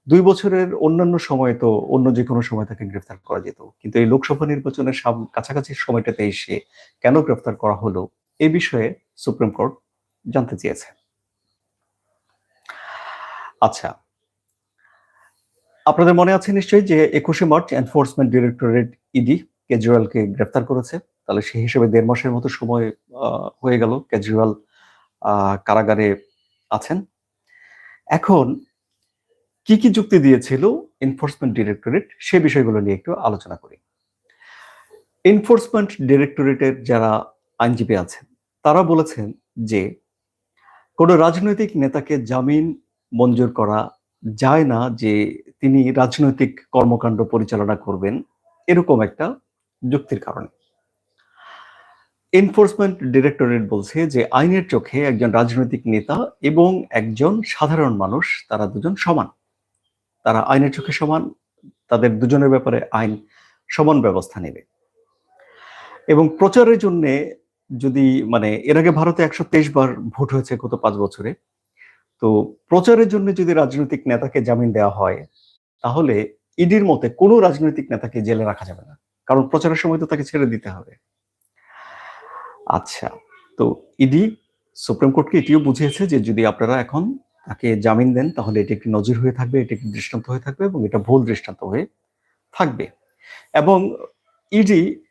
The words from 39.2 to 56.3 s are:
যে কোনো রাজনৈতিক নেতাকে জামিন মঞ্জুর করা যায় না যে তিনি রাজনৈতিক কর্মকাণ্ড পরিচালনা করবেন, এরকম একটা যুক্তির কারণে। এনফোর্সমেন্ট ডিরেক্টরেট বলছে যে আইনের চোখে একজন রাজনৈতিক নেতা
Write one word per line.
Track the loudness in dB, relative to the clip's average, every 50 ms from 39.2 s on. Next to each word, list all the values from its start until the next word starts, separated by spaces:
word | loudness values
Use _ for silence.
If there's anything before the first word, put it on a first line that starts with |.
| -10 -10 -12 -16 _ _ _ -10
যে | -6 -2 -2 -2 -2 -4 -8 -14 _ _ _ _ _ _ _ _ _ _ _ _ _ _ _ _ _ _ _
কোনো | 2 4 6 6
রাজনৈতিক | 6 6 4 2 0 -2 -2 -2 -2 -4 -4 -2
নেতাকে | -2 -2 -2 -2 -6 -4 -4 -4 -4
জামিন | -4 -4 -4 -2 0 0 0 0 0 -2 -6 -10 _ _ _ _ _ _ 0
মঞ্জুর | 2 2 2 4 2 0 0
করা | 0 -2 -2 -2 -2 -2 -4 -6 -10 _ _ _ _ _ -12 -12 -6
যায় | -2 2 2 4 4 2
না | 2 0 -2 -2 -4
যে | -6 -4 -2 0 0 0 0 -2 -6 -10 -18 -20 _ _
তিনি | 0 2 4 4 2 2
রাজনৈতিক | 2 2 0 0 2 0 0 0 2 0 -2 -4 -4 -10 -14 _
কর্মকাণ্ড | 0 2 2 2 2 0 0 -2 -2 -2 -2
পরিচালনা | -2 -2 -2 -2 -2 -4 -4 -2 -2 -4
করবেন, | -4 -6 -8 -6 -4 -4 -4 -4 -6 -10 -14 _ _ _ _ _ _ _
এরকম | 2 2 2 4 4 2 2
একটা | 2 -2 -4 -6 -8 -8 -8 -12 _ _ _ _ _ _ _ _ -4 -4
যুক্তির | -4 -4 -4 -6 -8 -8
কারণে। | -8 -10 -12 -12 -14 -16 _ _ _ _ _ _ _ _ _ _ _ _ _ _ _ _ _ _ -20 -20 -20 -20 -20 -20 _ _ _ _ _ _ _ _ _ _ _ _
এনফোর্সমেন্ট | 4 4 4 4 4 4 4 4 4 0 -2 -2 -2 -4 -6
ডিরেক্টরেট | 2 2 4 4 2 0 0 0 0 0 0 -2 -2
বলছে | -4 -6 -6 -6 -4 -4 -4
যে | 0 0 -2 -2 0
আইনের | 0 2 2 2 2 0 0 -2
চোখে | -2 -4 -4 -4 -4 -2 -2
একজন | -2 0 0 0 0
রাজনৈতিক | 2 2 2 2 0 -2 -2 -2 -4 -6 -4
নেতা | -2 -2 -2 -2 -4 -4 -4 -6 -8